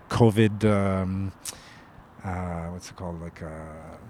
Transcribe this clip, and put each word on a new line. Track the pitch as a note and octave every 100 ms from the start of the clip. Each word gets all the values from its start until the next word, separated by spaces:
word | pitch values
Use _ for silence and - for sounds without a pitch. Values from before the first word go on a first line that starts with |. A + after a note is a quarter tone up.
| -
covid, | - A#2 G#2 G#2+ G2+
um, | G#2+ G2+ G2 F#2+ F#2 F#2+ G2 - - - - - - - - -
uh, | F#2+ F2+ F2+ E2+ E2+
what's | F2+ -
it | -
called? | F#2 E2+
Like | E2+ -
a | E2 D#2 D#2+ D#2 D#2 - -